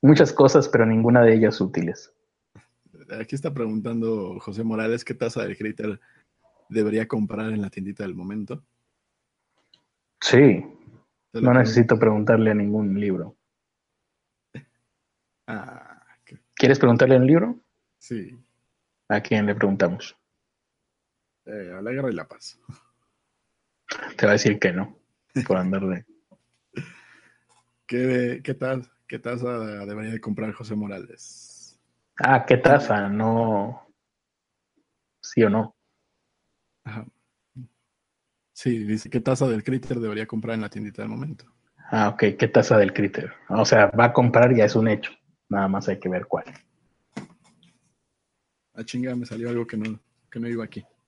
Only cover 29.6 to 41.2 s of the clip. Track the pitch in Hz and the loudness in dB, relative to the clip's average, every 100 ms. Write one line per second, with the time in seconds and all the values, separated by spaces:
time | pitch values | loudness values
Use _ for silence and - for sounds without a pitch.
29.6 | 110 104 101 107 110 110 110 104 110 104 | -8 -10 -10 -10 -10 -10 -8 -8 -8 -10
30.6 | 113 107 104 98 92 - - - - - | -10 -8 -8 -10 -14 -20 -20 -20 -20 -20
31.6 | - _ _ _ _ - 123 131 - 123 | -20 _ _ _ _ -10 -4 -4 0 0
32.6 | 123 139 - 107 98 104 113 113 113 104 | 2 2 0 -4 -4 -4 -2 -2 -2 -4
33.6 | 104 127 _ _ _ _ _ _ _ _ | -6 -12 _ _ _ _ _ _ _ _
34.6 | _ _ _ _ _ _ - - 110 104 | _ _ _ _ _ _ -8 2 2 2
35.6 | 110 _ _ _ _ _ _ _ _ _ | -2 _ _ _ _ _ _ _ _ _
36.6 | _ _ - 110 117 _ _ _ _ - | _ _ -16 -14 -16 _ _ _ _ -20
37.6 | 123 _ _ _ _ _ _ _ _ - | -20 _ _ _ _ _ _ _ _ -8
38.6 | - 113 104 107 110 123 113 127 135 113 | -4 -2 -2 -6 -4 -6 -2 0 0 -2
39.6 | 104 131 - 123 113 107 110 113 113 113 | -4 -6 -6 -6 -6 -6 -6 -8 -6 -6
40.6 | 104 107 107 101 110 110 | -6 -10 -12 -12 -12 -10